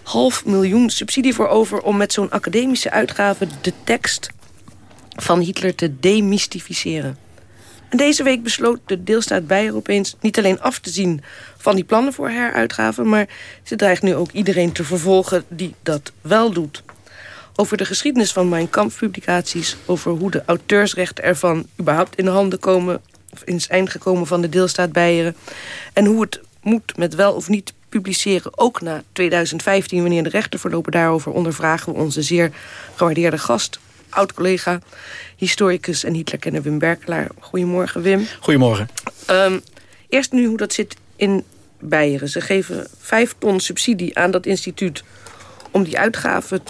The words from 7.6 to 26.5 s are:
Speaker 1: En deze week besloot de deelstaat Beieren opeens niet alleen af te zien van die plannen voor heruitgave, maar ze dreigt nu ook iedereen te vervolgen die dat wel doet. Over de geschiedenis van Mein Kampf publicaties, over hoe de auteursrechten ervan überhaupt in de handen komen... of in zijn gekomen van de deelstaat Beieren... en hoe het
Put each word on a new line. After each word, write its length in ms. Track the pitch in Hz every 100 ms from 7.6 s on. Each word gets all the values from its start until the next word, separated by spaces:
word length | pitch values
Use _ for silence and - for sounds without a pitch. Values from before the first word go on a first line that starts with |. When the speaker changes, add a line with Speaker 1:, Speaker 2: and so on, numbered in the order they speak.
| - - -
Speaker 1:
En 80 | 247
deze 260 | 285 294
week 200 | 269 254
besloot 360 | 233 - 233 240 -
de 180 | 185
deelstaat 440 | 185 220 220 190 156
Beieren 280 | 190 214 214
opeens 400 | - 202 190 -
niet 160 | 220 214
alleen 240 | 196 190
af 180 | - -
te 100 | -
zien 320 | 170 185 156 - - - -
van 180 | - 196
die 80 |
plannen 300 | 175 220 262
voor 160 | 262 285
heruitgave, 760 | 233 240 - - - 110 110
maar 240 | 226 214 202 - - -
ze 120 | - 220
dreigt 260 | 202 175
nu 140 | 196 151
ook 160 | 170
iedereen 400 | - 196 185 175
te 120 | 165
vervolgen 600 | 151 175 165 190 185 180 143
die 260 | 165 175 -
dat 280 | - 147 - -
wel 300 | 151 214 226
doet. 320 | 175 151 - - - - - - - - -
Over 220 | 202 202
de 80 | 190
geschiedenis 460 | 190 294 247 202
van 180 | - 180
Mein 200 | 170 170
Kampf 280 | 202 208 -
publicaties, 760 | 220 185 - 175 - 170 160 - -
over 260 | 175 170
hoe 200 | 165 190
de 120 | - -
auteursrechten 760 | 170 - 202 202 - 180 -
ervan 420 | - 180 175 160 - -
überhaupt 360 | 160 156 185 -
in 100 | 185
de 60 |
handen 280 | 190 196 185
komen... 420 | 190 185 180 175 - - -
of 80 | -
in 180 | - 175
zijn 280 | - 185 190
gekomen 380 | - - 180 170
van 140 | 180
de 80 | 175
deelstaat 420 | 170 185 - 180
Beieren... 440 | 160 170 170 170 165 - - - - -
en 120 | - 208
hoe 160 | 220
het 180 | 208 - -